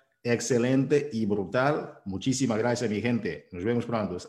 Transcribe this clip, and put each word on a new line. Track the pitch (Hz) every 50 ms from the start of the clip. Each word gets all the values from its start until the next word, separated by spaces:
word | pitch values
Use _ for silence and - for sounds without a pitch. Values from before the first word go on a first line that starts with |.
| _ _ _ _ -
excelente | 120 120 113 - - 131 117 120 127 135 135 135 139 147 143 - - 113
y | 113 110
brutal. | 101 104 101 95 87 - 127 131 143 151 165 170 - - - -
Muchísimas | 98 95 95 - 135 123 127 139 113 110 107
gracias, | 110 120 120 117 123 107
mi | 107 101
gente. | 110 120 120 110 101 90 76 76 - - 92
Nos | 87 90
vemos | 113 120 120 113
pronto. | 117 117 110 104 90 90 87 -